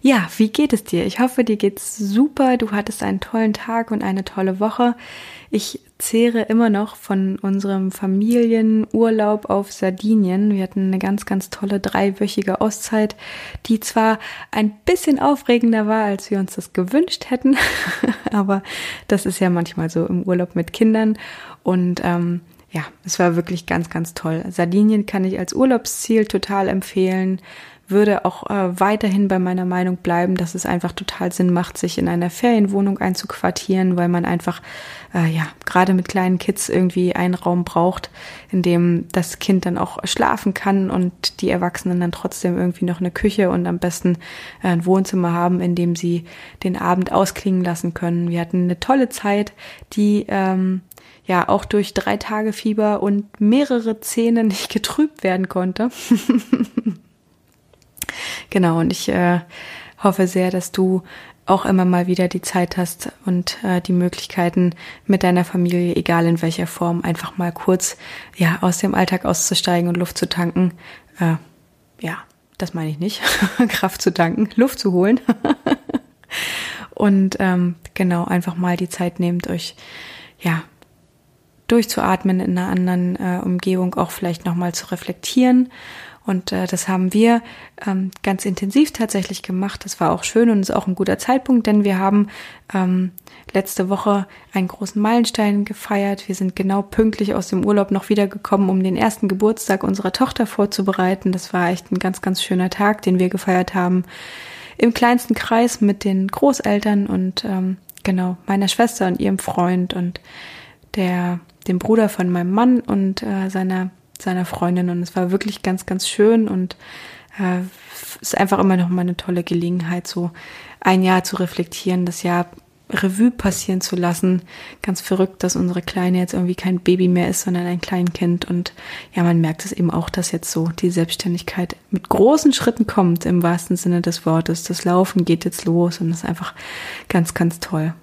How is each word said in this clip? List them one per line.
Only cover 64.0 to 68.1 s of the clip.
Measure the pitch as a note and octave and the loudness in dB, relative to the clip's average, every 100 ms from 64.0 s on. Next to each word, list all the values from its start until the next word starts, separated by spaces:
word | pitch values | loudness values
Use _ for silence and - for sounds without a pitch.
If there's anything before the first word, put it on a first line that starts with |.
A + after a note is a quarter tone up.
| F3+ - - - F3 F3 F3+ E3+ - - - | 0 -4 -6 -2 0 2 0 0 -18 -10 0
mit | F#3+ | 2
deiner | F3+ F3+ | 4 2
Familie, | F3 F#3 F3 F3 F3 | 2 0 0 2 0
egal | - E3+ E3+ E3+ | 0 0 2 2
in | E3 | 2
welcher | E3 E3 E3+ | 0 -2 -6
Form, | - E3+ E3+ | -2 -2 -2
einfach | F3 E3 - - | -2 -4 -6 -4
mal | F3 | -6
kurz, | E3+ - F#3 - - - | -2 0 2 0 -8 -16